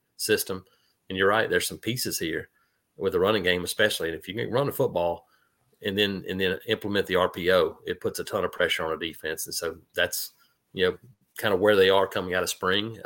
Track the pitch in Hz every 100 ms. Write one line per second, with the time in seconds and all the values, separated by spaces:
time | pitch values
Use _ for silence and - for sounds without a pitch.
0 | _ - - 104 - 92 - _ _ _
1 | - 95 95 110 110 90 - 85 110 127
2 | 107 - 82 80 - _ _ _ _ -
3 | 95 92 95 110 90 90 87 - 107 -
4 | 82 80 - 104 - 117 143 - 120 87
5 | 87 85 _ _ _ _ _ - 104 98
6 | 101 95 92 95 92 92 - 110 104 101
7 | 92 90 90 - 87 92 80 - - 90
8 | 107 - 85 101 90 - 85 - 80 78
9 | 82 73 78 80 - - 82 82 _ -
10 | 90 - - _ _ _ _ 95 92 92
11 | - _ _ - 110 92 104 101 95 98
12 | 95 107 90 90 87 - 92 98 110 107